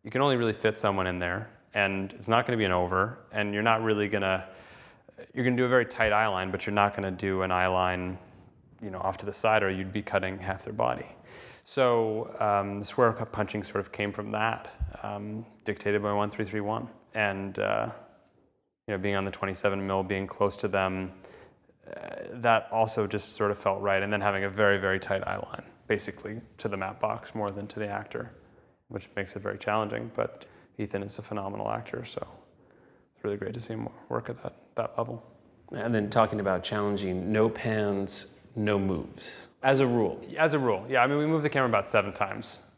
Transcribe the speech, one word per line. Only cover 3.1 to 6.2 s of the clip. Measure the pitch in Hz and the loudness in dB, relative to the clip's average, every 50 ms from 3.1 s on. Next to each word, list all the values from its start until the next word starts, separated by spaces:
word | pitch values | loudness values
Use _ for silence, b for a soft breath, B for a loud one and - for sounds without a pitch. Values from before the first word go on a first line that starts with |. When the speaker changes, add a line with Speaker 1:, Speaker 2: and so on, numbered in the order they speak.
| 123 - - - | -2 -10 -16 -6
Speaker 1:
and | - 107 104 104 101 | -4 -2 -2 0 0
you're | 104 110 | 2 4
not | 113 113 113 113 | 4 4 4 4
really | 110 107 104 104 101 | 2 2 2 2 0
gonna, | 104 101 98 95 95 92 - B B B B B B B B B B B B - _ - - _ - | 0 0 2 2 2 0 -2 B B B B B B B B B B B B -20 _ -20 -20 _ -4
you're | 127 120 | 0 2
gonna | 127 123 | 2 4
do | 120 127 | 2 4
a | 123 | 6
very | 127 127 117 | 6 4 4
tight | - - - 113 107 | 4 0 2 4 4
eye | 104 104 | 6 4